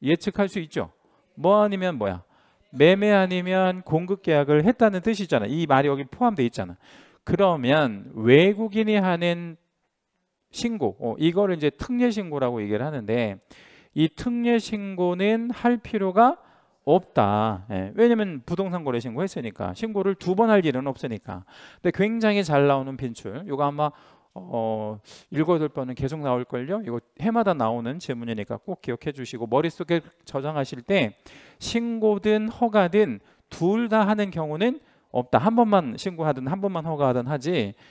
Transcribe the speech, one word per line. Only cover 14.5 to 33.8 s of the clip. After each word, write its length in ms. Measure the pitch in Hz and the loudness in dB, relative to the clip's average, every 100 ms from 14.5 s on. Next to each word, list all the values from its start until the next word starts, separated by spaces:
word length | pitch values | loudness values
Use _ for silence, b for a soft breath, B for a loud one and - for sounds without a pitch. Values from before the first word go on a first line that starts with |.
| 233 | 0
신고는 920 | - 214 196 185 180 180 208 226 233 | 0 -8 -6 -2 -2 0 0 0 -2
할 260 | - 240 240 | -2 0 0
필요가 600 | - 214 190 185 247 349 b b b b - | -2 -4 0 4 4 2 b b b b 2
없다. 760 | 180 - - 101 104 110 92 101 | 2 4 2 4 4 0 -2 -6
예, 200 | 95 95 - | -6 -2 2
왜냐면 460 | 240 226 196 143 - | 4 4 0 -6 -6
부동산 400 | 170 190 175 143 | -4 -4 -4 -2
거래 160 | 120 | -4
신고 200 | 123 117 | -4 -6
했으니까. 520 | 190 175 117 - 92 | -6 -6 -10 -6 -8
신고를 420 | 92 226 202 190 190 | -6 -6 -2 -2 -2
두 200 | 170 190 | 0 2
번 140 | 226 | 4
할 160 | 202 160 | 4 4
일은 220 | 127 139 | 0 -4
없으니까. 560 | 127 131 107 - 92 B B B B | -6 -8 -8 -10 -12 B B B B
근데 100 | 175 | -2
굉장히 520 | - 208 226 214 202 160 | 0 0 0 2 2 2
잘 200 | 143 143 | 4 4
나오는 300 | 139 135 131 | 2 -2 -8
빈출. 480 | 127 113 101 123 202 | -10 -10 -12 -10 -6
요거 160 | 139 | -2
아마, 300 | 143 147 151 b b b b | -2 -2 -4 b b b b
어, 640 | - 180 117 113 110 107 107 B B _ | -20 -10 -6 -4 -4 -6 -10 B B _
일곱, 260 | 143 160 170 | -2 0 0
여덟 120 | 151 | -2
번은 280 | 143 127 123 | -4 -8 -6
계속 260 | 131 156 | -6 -4
나올걸요? 600 | 143 123 123 123 135 208 190 | -2 -2 -2 -6 -6 -6 -6
이거 160 | 117 - - | -8 -10 -6
해마다 340 | 202 233 202 | -2 0 0
나오는 460 | 151 113 120 117 165 | 0 0 -2 -6 -8
질문이니까 580 | - 120 117 110 101 107 | -8 -8 -6 -6 -6 -10
꼭 180 | - 175 | -10 -10
기억해 300 | - 120 156 | -8 -8 -8
주시고, 360 | 139 120 110 113 | -10 -10 -8 -2
머릿속에 520 | 131 165 - 160 170 - _ | 0 0 -4 -2 -2 -4 _
저장하실 600 | - 139 147 151 131 127 | -10 -6 -4 -4 -6 -6
때 340 | 120 196 110 - B B B _ | -2 0 0 -4 B B B _
신고든 880 | - 233 233 226 214 202 214 214 220 | -6 -4 -4 0 0 2 2 0 0
허가든 720 | - 240 208 175 202 185 104 b b _ | -2 0 2 4 4 2 -2 b b _
둘 400 | - 175 220 | -2 0 0